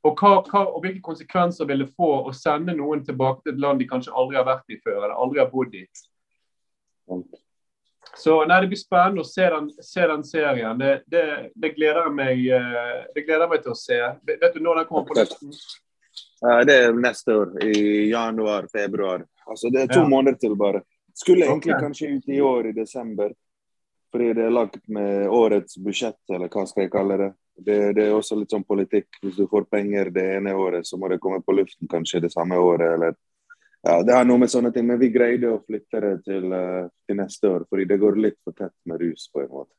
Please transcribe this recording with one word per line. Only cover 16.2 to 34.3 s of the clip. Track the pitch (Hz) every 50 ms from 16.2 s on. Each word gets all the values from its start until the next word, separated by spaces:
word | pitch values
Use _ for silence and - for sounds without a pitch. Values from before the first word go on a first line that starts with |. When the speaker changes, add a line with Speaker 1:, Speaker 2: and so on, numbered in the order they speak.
| - _ _ _
Speaker 2:
Eh, | - 120 120 120 123
det | 143 143 127 123
er | 117 117
neste | 120 123 123 113 - - - 110
år, | 107 101 87 92 - 98
i | 110 107 104 104 104 104 104 107 107
januar, | 113 117 113 113 110 110 110 107 104 98 - -
februar. | - 107 104 98 101 104 98 92 90 87 - _ _ _ _
Altså, | - 110 - - 120
det | 123 131 135
er | 123 127
to | 180
Speaker 1:
Ja. | 165 143
Speaker 2:
måneder | 135 135 135 139 123 -
til | - 107 104
bare. | 98 104 101 98 98 - _ _ _ _ _ _
Skulle | - - - 180 180 165
egentlig | 139 - 156 139 170 -
Speaker 1:
Ok. | 139
Speaker 2:
kanskje | - 147 143 - 156 143 143
ut | 135 - 139
i | 139 139
år | 143 135 127 120 113
i | 113 107
desember, | 113 110 107 - 131 117 113 107 98 101 104 120 _ _ _ _ _ _ _ _ _ _ _ _ _ _ _ -
fordi | 120 120 117 113
det | 117 113
er | 113
lagt | 120 120 113 101 - 110 _
med | - 107 104 101 101 101 98 101 95
årets | 107 120 113 107 104 101 - - -
budsjett, | 90 95 104 95 - 127 113 104 _ _ -
eller | - 110 -
hva | - - 104 95
skal | 87 - 104 95
jeg | 90
kalle | - 101 95 98 98
det. | 95 98 98 95 _ _ _ _
Det, | - 92 104 104 104 104 101 101
det | 107 104
er | 104
også | 104 107 107 - 110
litt | 107 104 -
sånn | 110 104 95
politikk. | _ 104 101 95 - - 101 - _ - - -
Hvis | 98 90
du | 95 98
får | 92 - 104 101 _
penger | - 104 101 101 101 101 98 92
det | 87 92 92 95 95
ene | 98 98 98 95
året, | 95 95 90 87 87 82
så | - - 90
må | 95
det | 92 92 87 -
komme | 95 95 95
på | - - 95
luften | 95 95 - - _ 82
kanskje | 78 - 82 80 - - 87
det | 82 85 -
samme | 85 82 90 90 90
året, | 90 90 85 82 85 82 82
eller, | 82 82 82 82 _ _ _ _ _ _ _ - _ _ _ _ _ -
ja, | 85 85 85 92
det | 117
har | 123 127 123
noe | 123